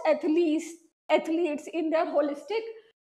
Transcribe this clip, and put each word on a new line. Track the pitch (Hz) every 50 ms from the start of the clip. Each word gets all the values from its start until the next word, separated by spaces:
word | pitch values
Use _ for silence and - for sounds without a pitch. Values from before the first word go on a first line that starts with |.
| -
athletes, | 311 285 - 320 339 311 339 349 311 302 320 320 - - - _ _ _ _ _ -
athletes | 311 - - 320 320 339 349 302 294 285 - -
in | - 339 320 320
their | 277 320 -
holistic | 302 269 285 302 277 285 - - - 415 453 - - - - - _ _ _